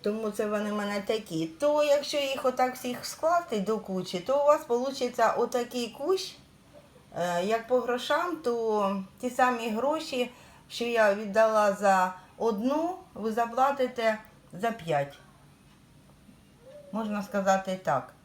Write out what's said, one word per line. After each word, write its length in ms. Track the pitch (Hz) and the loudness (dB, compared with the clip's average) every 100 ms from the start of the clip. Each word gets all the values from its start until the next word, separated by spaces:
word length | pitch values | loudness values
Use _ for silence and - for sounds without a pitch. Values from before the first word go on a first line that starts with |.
Тому 280 | 208 220 220 | -2 -4 -4
це 160 | 202 214 | -4 -2
вони 260 | 208 208 | -2 -2
в 20 | |
мене 280 | 208 202 208 202 | -4 -4 -4 -2
такі. 400 | 220 208 160 160 | -4 -2 -6 -6
То 380 | - 294 294 | 0 2 4
якщо 340 | 294 285 277 294 | 4 4 2 -4
їх 260 | 277 269 | -2 0
отак 300 | 254 254 254 | -2 2 -2
всіх 300 | 254 247 240 | 0 -8 -6
скласти 560 | - - 311 349 339 214 | -8 -2 2 2 0 -4
до 180 | 190 220 | -2 -4
кучі, 400 | 214 190 175 180 | -2 -6 -4 -6
то 240 | 170 277 | -2 2
у 40 | 285 | 6
вас 180 | 302 | 4
получиться 680 | 302 240 269 269 247 240 226 | 4 -2 0 -4 -4 2 2
отакий 680 | - 240 247 247 247 233 - | 4 0 -2 -4 -6 -6 -6
кущ. 380 | 285 381 - - - - - - - - - - | -2 -2 -2 -14 -20 -20 -20 -20 -20 -20 -14 -6
Е, 260 | 175 175 | -2 0
як 220 | 190 226 226 | 0 -2 2
по 140 | 254 | 0
грошам, 560 | 240 247 - 294 349 320 | 2 -4 0 0 0 -2
то 680 | 240 233 226 214 196 196 190 - | -2 -2 0 0 0 -2 -6 -8
ті 100 | 254 | -6
самі 400 | 247 254 240 233 | 2 2 2 -2
гроші, 600 | 214 262 311 - 254 247 - - - - | 0 0 0 -2 -4 -4 -6 -20 -20 -16
що 160 | - | -6
я 300 | 240 233 214 | -2 4 4
віддала 580 | 202 214 202 220 220 208 | 4 0 2 4 6 4
за 420 | 196 202 190 185 - - - | 4 4 6 4 -2 -16 -2
одну, 600 | 226 202 247 294 330 370 - | -2 0 0 0 0 -4 -12
ви 180 | - 214 | -6 -4
заплатите 840 | 220 226 233 269 269 254 - 226 214 - - - | 0 -2 2 2 2 -2 0 0 -2 -6 -20 -20
за 180 | 170 226 | -4 -4
п'ять. 480 | 214 165 147 139 - - - - - - - - - - - - - - - - - - | -4 -2 0 0 -8 -20 -20 -20 -20 -20 -20 -20 -20 -20 -20 -20 -20 -20 -20 -20 -20 -10
Можна 300 | 202 220 208 | -6 -4 -6
сказати 580 | 196 202 190 190 190 185 | -4 -2 2 2 0 -4
так. 280 | - 139 - - | 0 -2 -2 -18